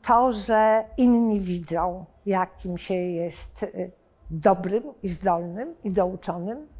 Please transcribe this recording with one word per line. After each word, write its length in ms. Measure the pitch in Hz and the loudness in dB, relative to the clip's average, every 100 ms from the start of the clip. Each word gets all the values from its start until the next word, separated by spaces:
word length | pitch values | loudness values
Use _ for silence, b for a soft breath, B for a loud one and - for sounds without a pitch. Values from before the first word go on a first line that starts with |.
to, 300 | - 233 254 | 6 6 6
że 520 | 220 196 220 220 220 220 - | 2 2 4 6 4 0 4
inni 440 | 247 233 226 208 | 6 6 4 0
widzą, 640 | 185 175 160 165 180 180 175 _ 202 | -2 -4 -4 -2 -2 -4 -14 _ -2
jakim 520 | 190 185 - 185 175 | 0 0 -4 -8 -8
się 160 | - | -4
jest, 680 | 185 180 170 170 156 - - | -2 -2 -4 -4 -6 -10 -8
e, 60 | 202 185 180 _ _ _ - | -8 -6 -10 _ _ _ -10
dobrym 520 | 160 165 185 180 208 277 - | -2 0 0 -2 -4 -6 -10
i 60 | 190 | -8
zdolnym 680 | 165 190 170 175 185 294 330 | -4 -2 -2 -4 -10 -12 -10
i 60 | 214 | -4
douczonym 800 | 185 180 185 - 175 180 254 302 | 0 -2 -2 -8 -6 -8 -10 -14